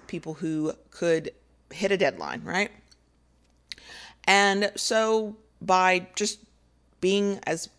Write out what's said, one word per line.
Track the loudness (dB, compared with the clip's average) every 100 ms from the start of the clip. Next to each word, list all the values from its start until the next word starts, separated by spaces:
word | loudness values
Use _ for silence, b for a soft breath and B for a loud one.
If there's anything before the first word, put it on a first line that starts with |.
| -12
people | -10 -10 -8
who | -4 -2 -4 -6 _
could | -4 0 0 -2 -12 _ _ _
hit | -4 0
a | 2
deadline, | 2 0 -8 -8
right? | -6 -4 -4 -8 _ _ _ _ _ _ _ _ _ B B B B B 2
And | 4 4 2 0 -2
so | -2 0 2 0 -2 -10 _ _
by | 2 4 4 2 -2
just | -4 -4 -6 _ _ _ _ _ _
being | 0 2 0 -4 -6
as | -8 -8